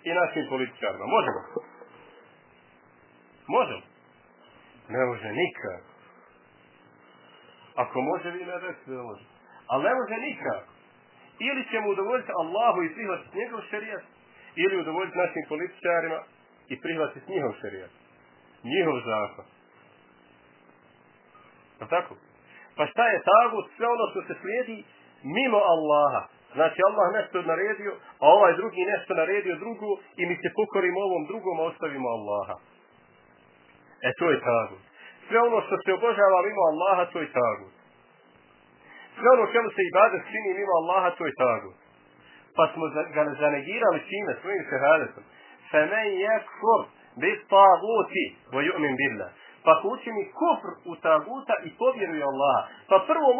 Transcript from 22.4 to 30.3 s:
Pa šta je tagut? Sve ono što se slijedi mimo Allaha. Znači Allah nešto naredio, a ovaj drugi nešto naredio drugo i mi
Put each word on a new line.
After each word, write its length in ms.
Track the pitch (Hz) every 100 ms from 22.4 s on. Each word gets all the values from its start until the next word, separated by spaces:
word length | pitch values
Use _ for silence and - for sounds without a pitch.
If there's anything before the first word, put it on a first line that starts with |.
| _ - - -
Pa 100 | 151
šta 180 | - 233
je 140 | 180 -
tagut? 360 | 214 240 214 - -
Sve 100 | 233
ono 180 | 233 208
što 120 | 190
se 120 | - 156
slijedi 440 | 185 240 247 214 - _ _ _
mimo 380 | 131 202 262 208 196
Allaha. 480 | 165 151 147 143 113 - _ _
Znači 240 | 131 160 180 196
Allah 180 | 214 180 214
nešto 240 | - 180
naredio, 500 | 165 165 208 202 208 156 - -
a 60 | 143 302
ovaj 160 | 226 170
drugi 260 | 214 175
nešto 300 | 185 202 -
naredio 420 | 170 165 202 185 160
drugo 340 | 214 226 208 190 - -
i 100 |
mi 80 | 175